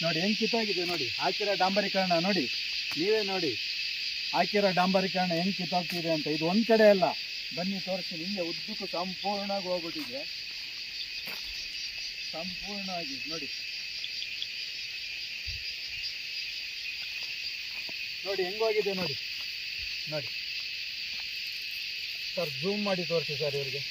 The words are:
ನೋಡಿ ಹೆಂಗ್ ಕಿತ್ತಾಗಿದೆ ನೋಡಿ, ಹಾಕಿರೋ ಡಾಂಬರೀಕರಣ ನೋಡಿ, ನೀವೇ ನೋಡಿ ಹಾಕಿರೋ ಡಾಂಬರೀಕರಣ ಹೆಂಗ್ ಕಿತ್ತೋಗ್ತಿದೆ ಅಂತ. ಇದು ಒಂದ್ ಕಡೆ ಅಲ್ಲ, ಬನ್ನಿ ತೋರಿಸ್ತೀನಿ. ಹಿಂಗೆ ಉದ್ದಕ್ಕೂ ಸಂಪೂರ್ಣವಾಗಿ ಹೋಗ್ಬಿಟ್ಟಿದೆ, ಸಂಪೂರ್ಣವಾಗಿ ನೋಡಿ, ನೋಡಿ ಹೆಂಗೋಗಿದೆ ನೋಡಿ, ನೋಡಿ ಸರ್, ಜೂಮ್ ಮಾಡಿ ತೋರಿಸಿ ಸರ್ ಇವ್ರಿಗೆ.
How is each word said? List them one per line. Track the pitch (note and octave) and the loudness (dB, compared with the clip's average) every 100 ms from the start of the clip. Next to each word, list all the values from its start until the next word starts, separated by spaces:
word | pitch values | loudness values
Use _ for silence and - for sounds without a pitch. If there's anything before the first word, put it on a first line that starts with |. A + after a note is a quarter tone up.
ನೋಡಿ | E3 D#3+ | 2 4
ಹೆಂಗ್ | F#3+ G#3 | 4 4
ಕಿತ್ತಾಗಿದೆ | A3 A#3 G#3+ F3+ F3 | 4 2 2 2 2
ನೋಡಿ, | F3 B2 - | 0 0 0
ಹಾಕಿರೋ | D#3+ F#3 G3+ | 0 2 2
ಡಾಂಬರೀಕರಣ | F#3+ F#3 G3+ G3 G3 F#3 E3+ | 4 6 6 4 4 4 6
ನೋಡಿ, | F3 G3 B2 - - - - - | 6 4 2 0 -2 -2 -2 0
ನೀವೇ | F#3 A3 | 4 4
ನೋಡಿ | G3 F#3+ E3 A2+ - - - - - - - | 4 2 0 0 -4 -2 -2 -2 -4 -2 0
ಹಾಕಿರೋ | D#3 F3+ G#3 G3 | 2 4 6 6
ಡಾಂಬರೀಕರಣ | F3 F#3 F#3+ F#3 F#3 F3+ | 6 6 6 4 2 2
ಹೆಂಗ್ | E3 F#3 F#3+ | 2 2 0
ಕಿತ್ತೋಗ್ತಿದೆ | E3+ F3+ E3+ F3 E3 | 0 0 0 -2 2
ಅಂತ. | D#3+ D3 | 0 2
ಇದು | D3+ D#3+ | 2 4
ಒಂದ್ | G3 A3+ | 4 6
ಕಡೆ | A3 G#3+ | 10 10
ಅಲ್ಲ, | G3 E3 A#2 - - - C3+ | 10 6 2 -4 -6 -6 -4
ಬನ್ನಿ | F3+ G3 | -2 -2
ತೋರಿಸ್ತೀನಿ. | F#3 F#3 F3 E3 | -2 -2 -4 -6
ಹಿಂಗೆ | F3 G3+ | -4 -2
ಉದ್ದಕ್ಕೂ | E3+ E3+ - G#3+ G#3 | -2 -4 -6 -6 -4
ಸಂಪೂರ್ಣವಾಗಿ | E3+ F#3 F3+ F#3+ G3+ G3 G3 F3+ | -2 -4 -2 -2 0 0 -2 0
ಹೋಗ್ಬಿಟ್ಟಿದೆ, | F3+ E3 D#3 A#3+ B3+ D#4 - - - - - - - - - - - - - - - - - - - - | -2 -2 -6 -6 -6 -6 -8 -8 -8 -8 -8 -8 -6 -6 -6 -6 -6 -6 -6 -6 -6 -6 -6 -6 -6 -6
ಸಂಪೂರ್ಣವಾಗಿ | D#3+ F#3 F3+ F#3+ G3+ F#3+ F3+ D#3 C3+ - | -4 -4 -6 -6 -4 -4 -4 -4 -6 -4
ನೋಡಿ, | D#3+ C#3 - - - - - - - - - - - - - - - - - - - - - - - - - - - - - - - - - - - - - - - - - - - - - - - F#3 | -4 -4 -6 -6 -6 -6 -4 -4 -4 -4 -4 -4 -4 -4 -4 -4 -4 -4 -4 -4 -4 -4 -4 -4 -4 -6 -4 -4 -4 -4 -4 -4 -4 -6 -4 -4 -4 -4 -4 -4 -2 -2 -4 -4 -4 -4 -4 -4 -4 -2
ನೋಡಿ | F#3+ | 0
ಹೆಂಗೋಗಿದೆ | F3+ G#3+ A3+ G#3+ G3 | 0 2 2 4 2
ನೋಡಿ, | F#3 E3+ C3+ - - - - - - - - D#3 | 2 0 -2 -4 -4 -6 -6 -6 -4 -4 -4 -4
ನೋಡಿ | D3+ B2+ - - - - - - - - - - - - - - - - - - - - F3+ | -4 -4 -6 -4 -4 -4 -6 -6 -6 -4 -4 -4 -6 -6 -6 -6 -6 -6 -6 -6 -4 -4 -2
ಸರ್, | E3 C3 | -2 -2
ಜೂಮ್ | F3 G#3 G3+ | -2 0 0
ಮಾಡಿ | F#3 | 0
ತೋರಿಸಿ | D#3+ E3 C#3+ C#3+ | 2 0 0 0
ಸರ್ | D3+ C#3 | 0 0
ಇವ್ರಿಗೆ. | C3+ C3+ C3+ | -2 -4 -6